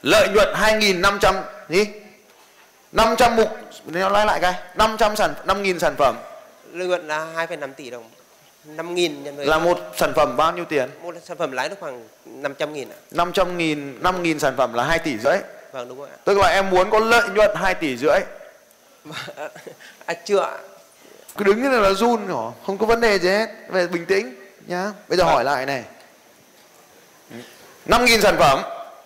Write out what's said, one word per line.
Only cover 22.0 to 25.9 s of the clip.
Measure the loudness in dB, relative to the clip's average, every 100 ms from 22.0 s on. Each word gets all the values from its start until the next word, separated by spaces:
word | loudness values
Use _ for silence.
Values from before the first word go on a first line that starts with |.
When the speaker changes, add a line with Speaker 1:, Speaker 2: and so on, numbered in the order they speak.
| 2 2 -2
Speaker 1:
hả? | -6 -6 -10 -8
Không | -4
có | 0
vấn | 2
đề | 4 2
gì | 2
hết. | 0 -2 -8 -6
Về | -2 -2
bình | -4 0
tĩnh | -2 -2 -14 -20 -20 -8
nhá. | -6 -6 -8 -4
Bây | 2
giờ |
Speaker 2:
Vâng. | 4
Speaker 1:
hỏi | 4
lại | 2 -2 -2
này. | -6 -8